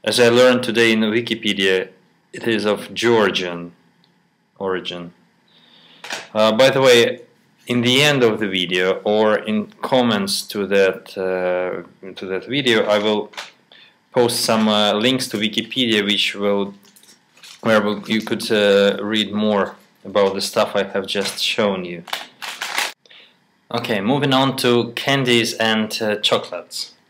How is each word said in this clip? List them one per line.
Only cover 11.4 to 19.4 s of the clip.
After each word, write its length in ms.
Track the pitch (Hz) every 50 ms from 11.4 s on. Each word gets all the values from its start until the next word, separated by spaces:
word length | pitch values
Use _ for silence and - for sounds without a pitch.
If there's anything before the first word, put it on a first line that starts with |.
| 92 90 90 90 90 90 95 90 87 - _ _ - 95 90
to 120 | - 104
that 200 | 92 95 92 -
video, 380 | - 123 143 135 123 113 110 104
I 140 | 107 104 104
will 320 | 104 107 107 104 - - - - - - _ _ _ _ _ - - _ _ _ _ _ -
post 280 | 127 120 117 117 -
some, 280 | - - 113 110 110 110
uh, 240 | 107 104 104 104 101
links 340 | 104 107 127 131 127 - -
to 80 | -
Wikipedia, 680 | 104 107 107 107 117 110 - - 131 127 117 110 104 101
which 300 | 101 104 95 - - -
will, 400 | 101 101 101 101 101 101 98 98 - _ _ _ - _ _ - _ _ _ _ _ - - - -
where 200 | - 117 113 107
will, 200 | 101 104 104 101 98 101
you 120 | 110 110
could, 300 | 107 - 113 101 - -
uh, 480 | 113 107 104 101 98 101 101 101 101 101 104
read 300 | 104 110 110 107 98 101
more 440 | 107